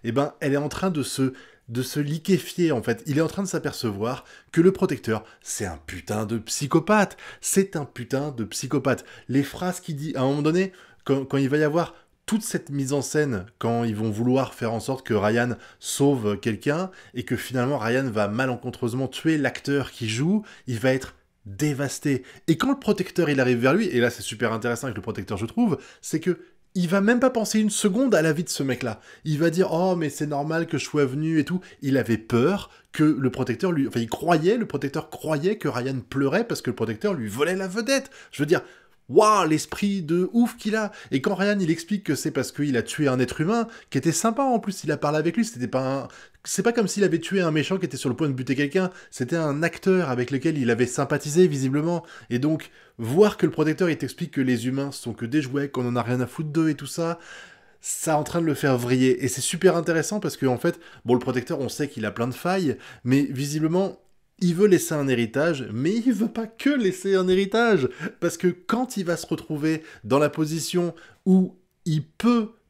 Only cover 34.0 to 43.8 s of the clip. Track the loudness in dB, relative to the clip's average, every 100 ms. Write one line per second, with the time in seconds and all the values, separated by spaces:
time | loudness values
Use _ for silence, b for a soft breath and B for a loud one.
34 | -2 -4 2 4 4 0 -2 -4 -4 -6
35 | -10 -10 -4 -2 0 -2 -2 -2 -4 -6
36 | -6 -2 0 0 -2 -4 -4 -4 -4 -2
37 | -2 -2 -6 -2 0 0 -4 -4 0 -2
38 | -2 B B -4 2 2 B B B B
39 | 4 6 8 6 4 0 0 -2 -2 -2
40 | 0 0 2 2 2 0 -2 -2 -2 B
41 | B -2 0 0 2 2 0 0 -2 -4
42 | 0 -2 0 -2 -4 -2 0 0 -2 0
43 | 2 2 0 0 0 0 -2 B